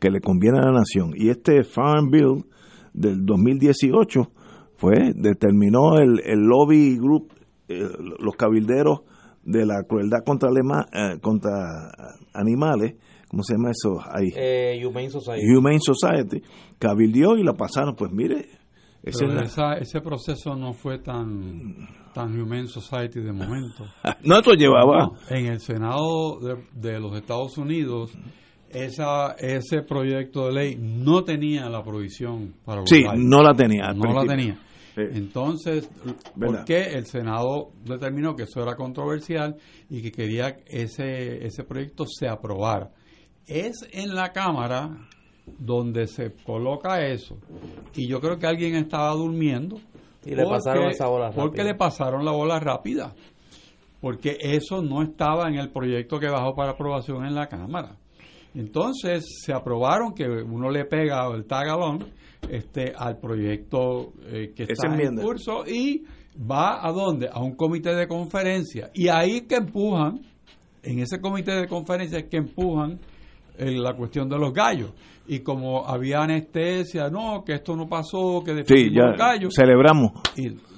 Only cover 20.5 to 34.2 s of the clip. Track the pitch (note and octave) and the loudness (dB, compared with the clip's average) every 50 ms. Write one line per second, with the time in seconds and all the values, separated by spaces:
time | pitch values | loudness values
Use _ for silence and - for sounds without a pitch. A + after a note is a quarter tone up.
20.5 | C#3 C3 C3 B2+ B2 - - C#3 C3 B2+ C3 C#3 B2 A#2+ A#2 A2 G#2+ G2+ F#2+ F#2 | -8 -8 -8 -10 -10 -10 -8 -10 -10 -10 -10 -10 -8 -8 -8 -8 -8 -8 -10 -10
21.5 | F2+ E2 A#2 A2 - - - - - - - - - - A#2+ A2+ A2 A2+ A2+ A2 | -12 -12 -12 -14 -14 -14 -16 -20 -20 -20 -20 -16 -12 -10 -8 -6 -6 -6 -6 -6
22.5 | A#2 B2 B2 A#2 - A#2 G2 - C3+ B2 A#2+ A#2+ A#2+ B2 A2 A2 G2+ G2 F#2+ G2+ | -6 -6 -8 -8 -10 -14 -12 -8 -8 -6 -6 -6 -8 -8 -8 -8 -6 -6 -6 -6
23.5 | A#2+ C3+ C3 A#2 A2+ - G#2+ G2+ - _ - - - - - D3 F3 G#3+ A3+ C4 | -6 -8 -8 -10 -12 -16 -18 -18 -14 _ -6 -6 -6 -2 2 6 6 6 8 8
24.5 | G#3+ D#3 D3 C#3 C3 B2 B2 C3+ C#3+ - D#3+ - - - - - C3+ C3 B2 A#2 | 8 8 8 8 8 8 8 8 8 6 4 2 -2 -8 -10 -6 -6 -4 -4 -4
25.5 | A#2 A2 - - A#2 G#2+ A2 A2+ B2 C#3+ D#3 D#3+ E3 D#3+ D#3+ D#3 C#3+ - B2 B2 | -4 -6 -6 -6 -6 -4 -4 -4 -2 -2 -2 -2 -2 -2 -4 -4 -6 -8 -10 -10
26.5 | B2+ A#2+ B2 - - B2 A2 A2+ A2 A2 G#2+ G#2 G2+ G#2+ G#2+ - A#2+ A#2 C3+ C3+ | -10 -10 -14 -16 -16 -12 -10 -8 -8 -8 -8 -8 -10 -10 -8 -8 -6 -6 -6 -8
27.5 | - D3+ C#3+ C#3+ D#3+ E3 D3+ B2+ A#2+ A#2 A2+ A2+ - - - B2 - _ _ _ | -8 -8 -6 -4 -4 -2 -2 -4 -4 -6 -8 -10 -12 -16 -20 -20 -20 _ _ _
28.5 | _ _ _ _ - B2+ C3 C3 B2 D#3 D3+ C#3+ C#3+ C#3+ C#3+ C#3 - - - B2+ | _ _ _ _ -12 -10 -10 -10 -8 -6 -4 -2 -2 0 -2 -2 -4 -6 -6 -4
29.5 | C3 C3 B2 - E3 D3+ D3 - C#3+ C#3 C3 C3+ C3+ C3+ C3+ C3+ - C#3 C3 B2+ | -4 -4 -4 -2 -4 -4 -2 -2 -4 -2 -2 -2 -2 -2 -4 -6 -6 -4 -4 -2
30.5 | C3 C3+ C#3+ C#3+ B2+ A#2 A#2 A2 A2 A#2 B2+ C#3+ E3 F3+ F#3 F3+ D#3+ D3 D3 D3+ | -2 -2 -2 -4 -4 -6 -8 -6 -6 -2 2 4 4 4 2 0 -4 -4 -2 -2
31.5 | D3+ C#3+ C3 A#2+ A#2 A2 G#2 A2 G#2 G#2 G2+ F#2+ - - B2+ A#2+ A#2+ A2+ G#2+ F#2+ | -2 -4 -4 -6 -8 -8 -8 -8 -8 -8 -8 -8 -10 -10 -8 -8 -8 -8 -10 -12
32.5 | - _ _ - A2 G2+ F#2+ F#2 C3 D#3 B2+ A2 G#2+ A#2 B2 B2 C3+ C#3+ D3+ D3+ | -14 _ _ -10 -8 -2 4 8 8 8 8 6 2 2 4 8 10 10 10 10
33.5 | C#3+ A#2+ B2+ A2+ G#2+ G#2 G2 G2 G2 G2 A2 A#2 A#2+ C3+ | 10 8 6 4 4 2 0 -2 -2 0 0 0 2 2